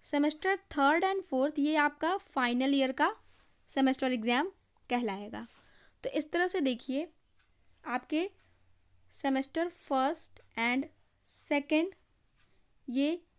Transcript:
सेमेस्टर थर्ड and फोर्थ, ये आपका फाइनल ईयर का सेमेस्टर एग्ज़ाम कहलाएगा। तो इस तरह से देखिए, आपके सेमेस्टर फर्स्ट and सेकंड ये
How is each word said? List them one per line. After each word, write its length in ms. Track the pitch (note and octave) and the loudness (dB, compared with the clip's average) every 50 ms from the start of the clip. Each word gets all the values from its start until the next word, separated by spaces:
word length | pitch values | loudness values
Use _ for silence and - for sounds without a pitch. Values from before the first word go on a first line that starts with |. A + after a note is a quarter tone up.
| _ | _
सेमेस्टर 500 | - - C#4+ C#4+ D4+ D4+ D4+ - F#4 G4 F#4+ _ _ | -2 0 2 2 2 0 0 0 0 0 0 _ _
थर्ड 340 | - D4+ C#4 C#4 D4+ E4+ F4 | 0 2 4 4 4 4 2
and 180 | F#4+ G4 G4 F4+ | 2 0 -2 -4
फोर्थ, 360 | - - C4 C4 D4+ D4+ - | -2 0 0 0 0 0 0
ये 160 | C#4 D4 D#4 D#4 | 0 2 2 2
आपका 380 | D4 D4 D4 - - D#4+ F#4 G4 | 2 2 0 -2 -2 -2 -2 -2
फाइनल 580 | - - - C#4+ B3+ A#3+ B3 B3 C4 C#4 C#4 | -6 -6 -2 -2 0 0 2 0 2 2 2
ईयर 160 | C#4 C4+ B3+ | 2 2 0
का 180 | C4 - D4 F4 A4 - - - - - - _ _ _ _ - | 2 2 2 0 0 -4 -14 -20 -20 -20 -20 _ _ _ _ -6
सेमेस्टर 440 | - C#4+ C4+ C4 C4 - - C4 B3+ | 0 2 2 2 2 2 0 -2 -2
एग्ज़ाम 380 | A#3+ G#3+ A#3 A#3+ B3+ D#4 F#4+ - _ _ _ _ _ _ _ | 0 0 0 0 0 0 -2 -6 _ _ _ _ _ _ _
कहलाएगा। 560 | B3 A#3+ A#3+ G#3+ G3 G3 G#3 G#3+ A3 G#3 A#3 A#3 - - - - - - - - _ _ - | -4 -2 -2 -2 -4 -6 -8 -10 -10 -12 -12 -12 -18 -20 -20 -20 -20 -20 -20 -20 _ _ -10
तो 60 | - | -4
इस 200 | - - D4 - | -4 -4 -4 -2
तरह 160 | - E4+ F4 F4+ | 0 0 0 0
से 140 | - F#4+ | 0 0
देखिए, 460 | D4 C4+ B3 A3+ - - B3+ C#4 D#4+ E4+ _ _ _ _ _ _ _ _ _ _ _ _ _ _ - | 0 0 0 -2 -4 -4 -4 -4 -4 -6 _ _ _ _ _ _ _ _ _ _ _ _ _ _ -10
आपके 460 | E4 A#3+ B3 B3 _ D4 D#4 F4 G4+ - _ _ _ _ _ _ _ - _ _ _ _ _ _ - | -6 -6 -6 -4 _ -2 -2 -2 -2 -6 _ _ _ _ _ _ _ -20 _ _ _ _ _ _ -16
सेमेस्टर 580 | - - - C#4 C4+ C4 C4+ - - D#4+ E4 F4+ E4+ - | -14 -4 -2 0 0 0 -2 -2 -2 -2 -2 -2 -4 -10
फर्स्ट 640 | - - C#4+ C4 C4 C#4 E4+ E4 - - - - - _ _ - | -6 -2 0 2 2 2 0 -4 -8 -18 -18 -20 -20 _ _ -2
and 240 | A3+ A#3+ B3 C4+ C4+ D4 _ _ _ _ _ _ _ - | 0 0 0 0 -2 -4 _ _ _ _ _ _ _ -10
सेकंड 680 | - - - - D4+ C#4+ C#4+ - D#4 D#4 E4 G4 - _ _ _ _ _ _ _ _ _ _ _ _ _ _ _ _ _ _ - | -8 -8 -4 0 0 0 2 2 2 2 2 0 -4 _ _ _ _ _ _ _ _ _ _ _ _ _ _ _ _ _ _ -6
ये 320 | A#3+ C4 C#4 D4 E4+ F4 _ _ _ | 0 0 2 0 0 -2 _ _ _